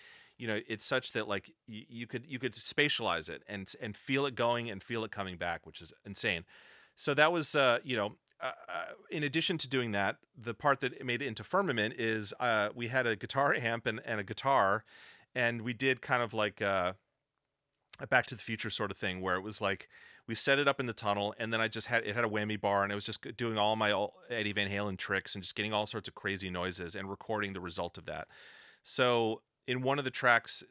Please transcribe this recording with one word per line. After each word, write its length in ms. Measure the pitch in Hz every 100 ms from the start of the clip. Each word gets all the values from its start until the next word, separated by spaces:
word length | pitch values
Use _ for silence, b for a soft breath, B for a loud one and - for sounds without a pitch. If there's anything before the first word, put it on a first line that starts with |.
| B B B B
you 100 | 117
know, 140 | 107 -
it's 160 | 107
such 280 | - 127 -
that, 140 | 117 107
like, 260 | 98 - - -
y-, 200 | 107 -
you 180 | 117 117
could, 200 | 127 127
you 100 | 123
could 140 | 123
spatialize 800 | - - - 147 - 107 82 82
it 120 | 71 -
and, 240 | 101 95 -
and 160 | 113 101
feel 300 | - 135 139
it 80 |
going 340 | 123 117 120 117
and 140 | 98
feel 220 | - 117
it 60 | 110
coming 280 | 104 95 87
back, 280 | 87 82 80
which 140 | -
is 140 | 82 -
insane. 400 | - 98 113 85 - B B B B B
So 180 | 151
that 180 | 139 156
was, 220 | 175 143
uh, 240 | 147 131 120
you 140 | 139 117
know, 200 | 101 - _ -
uh, 100 | 131 - -
uh, 160 | 85 85 - -
in 120 | 160
addition 340 | 147 160 - 170
to 120 | 127
doing 240 | 131 117
that, 260 | 101 98 - _ -
the 160 | 113
part 280 | 110 143 135
that 220 | 127 -
made 200 | 127 120
it 40 | 135
into 160 | 107
Firmament 520 | - 190 185 117 110 120
is, 360 | 113 110 101 -
uh, 300 | 123 110 104
we 140 | 120 117
had 180 | 131 120
a 100 | 107
guitar 380 | - 135 143
<laughs> 40 | -
amp 280 | 117 117 120
and, 160 | 110
and 160 | 120 107
a 40 |
guitar, 600 | 98 - 135 131 98 110 - B B B B
and 280 | 127 120 117
we 100 | 113
did 300 | 110 135 123
kind 200 | - 123
of 120 | 117
like, 260 | 110 104 -
uh, 320 | 101 95 90 98 _ _ _ _ _ _ _ _ _ -
a 80 | 135
Back 200 | 127 -
to 80 |
the 80 | 113
Future 260 | - 110 107
sort 220 | - 101
of 80 | -
thing, 240 | 98 92
where 140 | 92 92
it 40 |
was 220 | 104 104
like, 260 | 101 98 - B B B B
we 80 |
set 240 | 110 143 139
it 100 | 143
up 120 | 139
in 40 |
the 80 | 123
tunnel, 420 | 110 107 101 101 -
and 120 | 113
then 120 | 113
I 60 | 110
just 180 | 113 -
had, 180 | 117
it 100 | 104
had 100 | 113
a 40 | 113
whammy 320 | 107 104 107
bar, 220 | 101 101
and 100 | 98
I 20 |
was 100 | 101
just 180 | - -
g-, 100 | -
doing 240 | 107 117 110
all 180 | 104
my, 160 | 110 104
all 260 | 98 101 - -
Eddie 240 | 117 104
Van 160 | 101 98
Halen 300 | 101 104 92
tricks 360 | - 98 -
and 80 | 101
just 120 | 87
getting 180 | - 107
all 140 | 104 104
sorts 200 | 110 98
of 80 |
crazy 360 | - 98 98 92
noises 440 | 90 92 90 85
and 140 | 95 98
recording 460 | 98 - 107 101
the 60 | 92
result 360 | 87 92 87 90
of 80 |
that. 240 | 80 78 - B B B B B
So 580 | - - 123 120 113 113 _ _ -
in 140 | 127
one 160 | 131 143
of 60 |
the 60 | 131
tracks 520 | - 127 117 - - -